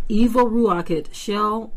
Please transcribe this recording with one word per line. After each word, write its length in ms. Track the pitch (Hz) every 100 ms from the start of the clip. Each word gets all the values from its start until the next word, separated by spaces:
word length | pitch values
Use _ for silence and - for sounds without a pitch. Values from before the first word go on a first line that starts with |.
| -
Evil 420 | 214 240 247 240
Ruachit 580 | 233 226 175 170 156 -
shall 580 | - - 208 214 220 220